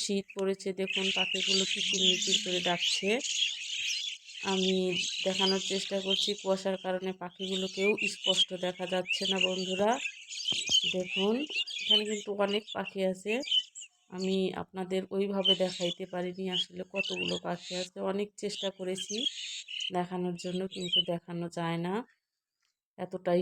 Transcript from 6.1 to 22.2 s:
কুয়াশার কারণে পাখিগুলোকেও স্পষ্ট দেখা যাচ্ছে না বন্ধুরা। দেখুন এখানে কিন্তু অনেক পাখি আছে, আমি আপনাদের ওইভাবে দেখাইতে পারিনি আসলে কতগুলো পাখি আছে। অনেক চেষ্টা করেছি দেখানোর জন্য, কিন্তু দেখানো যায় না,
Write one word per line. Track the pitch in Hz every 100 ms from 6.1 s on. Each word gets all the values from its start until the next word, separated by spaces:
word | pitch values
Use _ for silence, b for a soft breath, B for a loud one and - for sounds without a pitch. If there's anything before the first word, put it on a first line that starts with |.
| 190 - 202
কুয়াশার | 190 190 190 185
কারণে | 190 185 185 185
পাখিগুলোকেও | 180 - 190 190 190 190 196 220 208
স্পষ্ট | - - 190 - 180
দেখা | 180 180 180
যাচ্ছে | 185 180 - 190
না | 190
বন্ধুরা। | 185 185 185 185 208 247 - - - - - - - - -
দেখুন | 185 180 196 196 240 302 - - -
এখানে | - 208 208
কিন্তু | 208 208 202
অনেক | 202 208 214
পাখি | 202 190 196 190
আছে, | 185 202 233 294 - - - - _ _
আমি | 185 190 190 190 -
আপনাদের | 175 190 180 190 190
ওইভাবে | 196 202 196 185 175
দেখাইতে | 185 175 175 - 185
পারিনি | 180 180 180 190
আসলে | 185 - 180 185
কতগুলো | 196 185 185 185 175
পাখি | 175 175 - 180
আছে। | 180 -
অনেক | 196 196 208 -
চেষ্টা | 202 202 196
করেছি | 190 185 190 - 214 294 - - - - - -
দেখানোর | 180 180 185 180 175
জন্য, | 180 180 190
কিন্তু | 190 180 - 180
দেখানো | 170 - 170 170
যায় | - 165 170
না, | 170 202 254 _